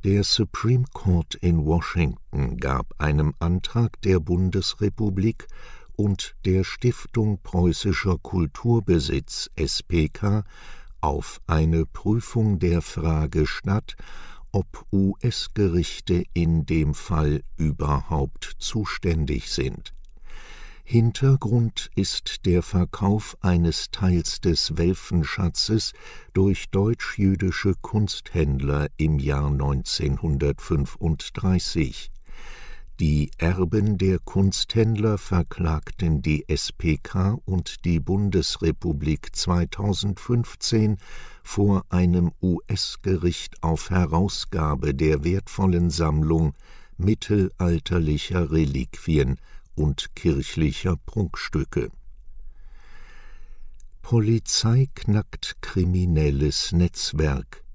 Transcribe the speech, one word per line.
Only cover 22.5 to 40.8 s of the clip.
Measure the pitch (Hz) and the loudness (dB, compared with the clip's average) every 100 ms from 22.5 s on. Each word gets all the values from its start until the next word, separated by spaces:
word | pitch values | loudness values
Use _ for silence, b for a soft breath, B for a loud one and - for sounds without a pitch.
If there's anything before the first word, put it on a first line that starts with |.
| 87 | 2
Verkauf | - 90 87 - 98 107 - - | 2 0 0 0 2 2 -2 -4
eines | 95 87 85 80 - | 2 4 4 0 -6
Teils | - 92 87 80 - | -2 2 2 0 -2
des | 98 80 - 80 | 0 0 0 0
Welfenschatzes | 85 92 - 87 76 - 92 - - 110 - - B B B | 2 0 0 0 0 0 -2 0 0 0 0 -10 B B B
durch | - 95 92 - | 2 4 2 0
deutsch-jüdische | 95 104 117 - - 98 95 95 - 101 92 | 0 2 0 -4 2 2 4 0 0 0 0
Kunsthändler | - 107 104 - - 87 73 67 67 71 73 - | 0 0 0 -2 -4 0 2 2 2 0 0 0
im | 78 76 | 0 2
Jahr | 69 71 73 | 0 0 0
neunzehnhundertfünfunddreißig. | 71 69 69 60 - 73 67 82 69 71 69 - 80 69 - 107 80 - - 185 185 - - 101 - - - B B B B B B B - | 0 0 -2 -2 -2 -2 0 0 2 0 -2 0 0 0 -2 -2 -2 -4 -4 2 2 2 0 -2 -2 -12 -14 B B B B B B B -2
Die | 78 73 73 - | 2 2 0 0
Erben | 82 92 90 107 101 101 | -2 0 0 2 0 2
der | 95 90 | 2 0
Kunsthändler | - - 98 - - 113 113 110 110 104 | -2 2 2 2 -2 2 2 4 2 0
verklagten | - 90 80 - 85 78 - - 85 76 | 0 0 0 -2 -2 -2 -4 -2 0 2
die | 78 76 - | 2 0 0
S | 73 - | -2 -2
P | - 85 73 | -4 0 0
K | - 92 92 113 | -2 0 0 0
und | - 95 82 - | -2 -2 -4 -4
die | - 82 | 0 0
Bundesrepublik | 73 95 101 92 - - 82 78 87 73 69 78 - - | 2 0 2 2 0 0 0 0 -2 -2 0 -2 -4 -4
zweitausendfünfzehn | - 87 85 - 101 95 98 92 - 120 117 - - 113 | 0 2 0 -2 -2 0 -2 -4 0 0 0 -6 0 2